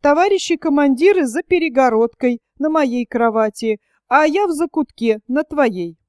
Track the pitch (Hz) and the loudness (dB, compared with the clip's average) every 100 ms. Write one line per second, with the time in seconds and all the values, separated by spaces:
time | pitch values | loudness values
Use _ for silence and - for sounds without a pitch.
0 | 285 294 381 392 - 339 320 285 285 254 | 2 2 2 0 -2 -4 -2 0 2 2
1 | 349 381 269 240 - 359 320 247 262 220 | 2 2 0 -4 -2 -2 0 2 2 2
2 | 233 _ 254 240 _ _ 302 311 277 247 | -2 _ -2 -2 _ _ -2 0 0 -2
3 | 240 240 233 220 220 - 226 214 _ _ | -4 -2 0 0 -2 -2 -6 -6 _ _
4 | _ 262 311 320 403 302 330 - 277 - | _ 2 2 0 -2 -2 -4 -4 -6 -4
5 | 226 214 _ 262 320 294 262 185 170 165 | -2 -2 _ -4 -4 0 0 -2 -10 -12